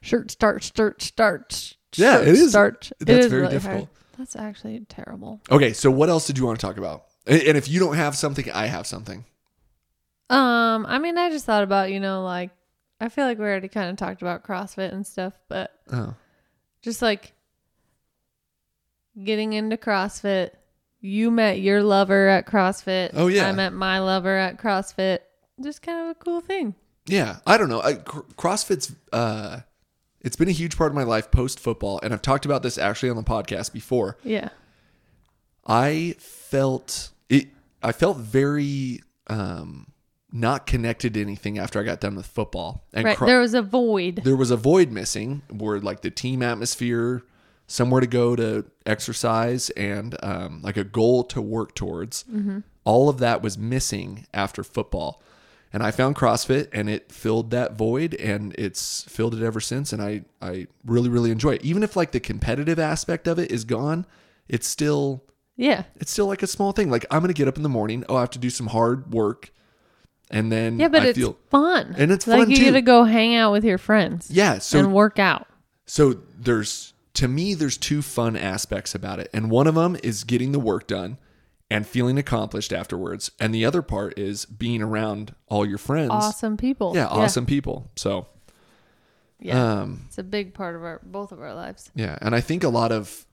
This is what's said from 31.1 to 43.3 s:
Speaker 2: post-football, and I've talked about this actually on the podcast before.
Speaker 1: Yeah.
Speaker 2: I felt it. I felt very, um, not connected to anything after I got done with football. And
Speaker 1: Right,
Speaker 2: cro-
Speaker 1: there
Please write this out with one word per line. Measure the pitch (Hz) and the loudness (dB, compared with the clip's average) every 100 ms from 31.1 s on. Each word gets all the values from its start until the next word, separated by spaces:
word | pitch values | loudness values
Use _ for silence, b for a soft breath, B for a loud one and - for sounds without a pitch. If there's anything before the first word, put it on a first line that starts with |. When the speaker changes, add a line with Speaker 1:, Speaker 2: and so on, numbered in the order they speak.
| 110 - | 0 2
Speaker 2:
post-football, | 131 127 - - 110 101 98 | 0 0 -4 -6 -4 -4 -4
and | - | -4
I've | 107 | -4
talked | - 139 143 | 0 0 0
about | 135 | -2
this | 123 - | -2 -2
actually | 98 101 127 | -2 -2 -2
on | 113 | -2
the | |
podcast | 110 110 98 98 107 | -2 -2 -4 -8 -8
before. | 110 - 123 98 - | -12 -2 -2 -2 -6
Speaker 1:
Yeah. | 247 214 - - _ _ _ _ _ _ _ _ _ _ - | -6 -6 -6 -16 _ _ _ _ _ _ _ _ _ _ 0
Speaker 2:
I | 113 139 160 170 - | 2 2 0 -4 -8
felt | - - - 139 135 127 - - - _ _ | -18 -20 -4 0 0 -2 -6 -10 -10 _ _
it. | 139 135 _ _ _ | 2 2 _ _ _
I | 113 | -4
felt | - 165 147 | 0 0 0
very, | 110 131 143 147 143 139 131 120 _ _ - | -2 0 2 0 -2 -4 -6 -8 _ _ -8
um, | 110 95 85 82 67 - _ _ _ _ | -6 -6 -8 -14 -18 -20 _ _ _ _
not | 117 113 135 - | -2 -2 -2 -2
connected | 123 117 113 117 | -2 -2 -2 -4
to | 107 | -2
anything | 101 101 104 104 | -4 -6 -6 -6
after | 95 104 | -4 -4
I | |
got | 104 90 | -4 -4
done | 101 98 | -6 -6
with | 98 | -8
football. | - 107 92 82 - - | -8 -6 -8 -10 -12 -8
And | - 220 | -2 0
Speaker 1:
Right, | 208 | 2
Speaker 2:
cro- | |
Speaker 1:
there | 220 | 4